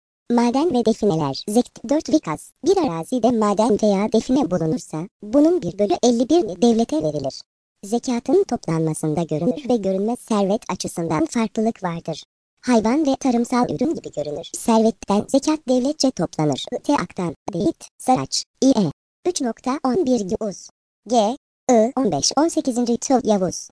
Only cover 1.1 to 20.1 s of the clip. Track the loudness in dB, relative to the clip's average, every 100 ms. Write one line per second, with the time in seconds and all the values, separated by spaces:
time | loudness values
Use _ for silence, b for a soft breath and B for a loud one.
1.1 | 0 -2 -4 -2 0 0 -4 -2 -2 0
2.1 | -2 0 -8 -10 _ 0 2 2 -2 -4
3.1 | 0 2 2 2 2 2 2 2 2 2
4.1 | 0 0 0 0 0 -2 -4 -6 -8 -8
5.1 | _ -2 2 4 2 -2 -2 -2 2 2
6.1 | 2 2 2 0 2 2 4 0 -2 -2
7.1 | -2 -4 -8 -16 _ _ _ -6 -4 -2
8.1 | -4 0 0 0 -4 -2 -2 -2 -2 -2
9.1 | -2 -2 -2 -2 -2 -2 -2 0 -2 -2
10.1 | -4 -2 0 0 -2 -4 -8 -8 -6 -4
11.1 | -2 -2 -2 -4 -2 -2 -2 -6 -6 -8
12.1 | -10 -12 _ _ _ 0 2 2 2 0
13.1 | 0 0 0 0 0 0 0 -2 -4 -8
14.1 | -8 -6 -6 -10 -8 2 4 4 0 -2
15.1 | -2 0 0 0 -2 0 0 0 0 -2
16.1 | -2 -4 -2 -2 -2 -4 -6 -2 -2 -2
17.1 | -4 -6 -6 -8 -2 -2 -2 -10 -10 -2
18.1 | -2 0 -6 -8 0 2 4 2 -2 _
19.1 | _ -6 -4 -4 -6 -6 -2 0 0 2